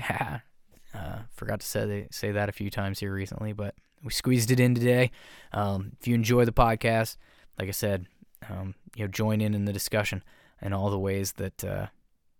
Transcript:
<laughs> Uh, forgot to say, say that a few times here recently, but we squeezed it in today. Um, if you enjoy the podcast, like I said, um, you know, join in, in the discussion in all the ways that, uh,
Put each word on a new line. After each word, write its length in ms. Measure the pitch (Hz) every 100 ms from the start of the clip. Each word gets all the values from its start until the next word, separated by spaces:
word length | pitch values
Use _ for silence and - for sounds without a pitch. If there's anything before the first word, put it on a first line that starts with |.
| -
<laughs> 60 | - - - - - _ - -
Uh, 260 | 101 80 110 113
forgot 300 | - 107 104
to 80 | -
say, 400 | 107 107 101 -
say 220 | - 104
that 180 | 104 101
a 40 |
few 180 | - 101
times 280 | 107 98 95
here 140 | 101
recently, 400 | 98 98 - 107
but 220 | 107 101 - _ _
we 80 | 123
squeezed 400 | - 127 127 110
it 100 | 127
in 140 | 123
today. 380 | 123 120 123 123 - - - -
Um, 400 | 101 101 98 101 -
if 80 | -
you 80 | 117
enjoy 300 | 110 123 117
the 80 |
podcast, 640 | 110 117 113 120 113 113 - - - - -
like 80 | 95
I 40 |
said, 360 | 98 104 98 92 _ - _ -
um, 240 | 92 95 - - -
you 80 |
know, 40 | 104
join 320 | 95 110 107
in, 120 | 107
in 120 | 107 101
the 80 |
discussion 500 | 101 - 110 101 98 - - _ _
in 140 | 101
all 160 | 98 101
the 80 | 98
ways 360 | 98 98 95
that, 300 | - 95 -
uh, 240 | 98 98 95 - _ _ _